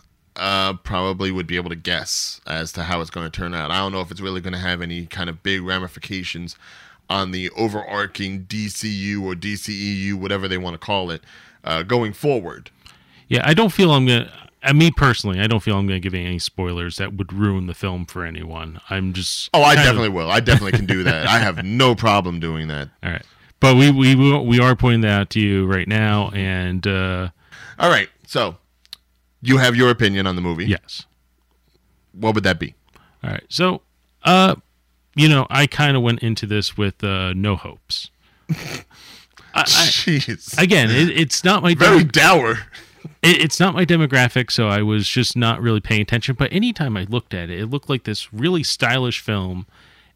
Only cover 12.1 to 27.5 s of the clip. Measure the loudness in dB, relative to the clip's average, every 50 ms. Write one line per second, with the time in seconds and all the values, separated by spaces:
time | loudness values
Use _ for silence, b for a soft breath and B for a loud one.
12.1 | -6 -4 -2 -2 -2 -2 -4 -8 -16 -18 -20 -20 _ b b b b b b b
13.1 | b b b b -2 0 4 4 4 4 4 2 4 4 4 4 4 4 4 4
14.1 | 2 2 0 -4 -12 -20 -20 -20 _ _ 0 2 6 6 6 6 4 4 4 4
15.1 | 2 2 -2 -4 -2 0 0 0 0 0 0 0 0 0 0 -2 -2 -4 -4 -4
16.1 | -6 -4 -4 -4 -6 -6 -6 -8 -6 -6 -6 -4 -4 -6 -8 -8 -6 -8 -8 -8
17.1 | -6 -8 -8 -8 -2 0 0 0 0 -2 -4 -8 -8 -6 -6 -6 -6 -6 -8 -10
18.1 | -10 -10 -10 -10 -10 -12 -12 -12 -12 -12 -12 -12 -14 -18 -10 -6 -6 -4 -4 -4
19.1 | -4 -6 -6 -6 -6 -8 -4 0 4 6 6 8 8 6 6 4 4 2 0 0
20.1 | -2 -4 -2 0 0 0 4 4 4 4 4 2 0 0 0 0 -2 0 0 -2
21.1 | -2 -2 0 0 2 2 2 0 -2 -4 -6 -4 0 2 4 4 2 2 2 2
22.1 | 2 2 2 -2 -6 -6 -6 -6 -6 -6 -6 -6 -8 -8 -10 -12 _ _ -8 -8
23.1 | -8 -8 -12 b b b b b b _ 4 6 6 8 6 6 6 6 4 6
24.1 | 6 6 6 4 4 2 2 2 4 4 6 4 4 4 2 2 4 4 2 2
25.1 | 2 2 0 0 0 0 2 2 2 2 2 0 0 -2 0 0 0 0 2 2
26.1 | 2 0 -2 -2 -4 -4 -4 -2 -2 -4 -4 -4 -4 -2 -2 -2 -2 0 -2 -2
27.1 | -4 -4 -6 -8 -10 B B B